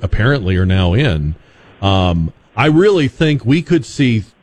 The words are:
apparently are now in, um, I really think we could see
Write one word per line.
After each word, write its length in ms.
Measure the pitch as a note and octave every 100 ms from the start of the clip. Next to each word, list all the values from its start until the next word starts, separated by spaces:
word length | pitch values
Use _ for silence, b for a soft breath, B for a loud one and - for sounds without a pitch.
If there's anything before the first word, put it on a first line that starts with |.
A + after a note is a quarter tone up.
apparently 540 | - - A2 C#3+ F#2 F#2
are 80 |
now 300 | F#2 F#2 F2+
in, 400 | G2 C#3+ D#2+ D2 D#2 b b b b
um, 500 | G2 F#2+ F2+ E2+ D#2+ - _
I 120 | G#2 C#3+
really 420 | D#3 G3+ F#3+ C3+
think 360 | - D#3+ D3
we 180 | A2+ D3+
could 220 | - E3+
see 380 | - - C3+ A2+ F#2 _